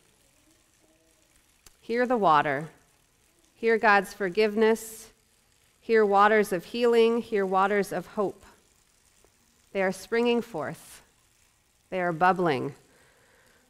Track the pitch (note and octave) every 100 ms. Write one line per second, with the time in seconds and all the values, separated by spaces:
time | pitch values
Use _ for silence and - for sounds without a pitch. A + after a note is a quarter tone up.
0 | _ _ _ _ _ _ _ _ _ _
1 | _ _ _ _ _ _ _ _ - A#3
2 | B3 B3 F3+ D3+ D3 C3+ D#3+ - _ _
3 | _ _ _ _ _ _ A3+ A3+ A3+ G3+
4 | F#3+ - G3 F#3+ G#3+ G#3 A3 A3+ - -
5 | - _ _ _ _ _ _ _ - A3+
6 | G#3 G3+ G#3 A3 G3+ F3+ - A#3 A#3+ A#3
7 | A3+ A#3 A3+ G#3 F#3+ F#3+ G3 G#3 F#3+ D#3
8 | F3 - G3 - - _ _ _ _ _
9 | _ _ _ _ _ _ _ G3 F#3+ F#3
10 | - A#3 A#3+ A#3 G#3+ D#3+ B2+ E3 - -
11 | _ _ _ _ _ _ _ _ _ F#3
12 | F3 D#3+ F3+ F#3 E3+ B2+ C3+ C3 _ _
13 | _ _ _ _ _ _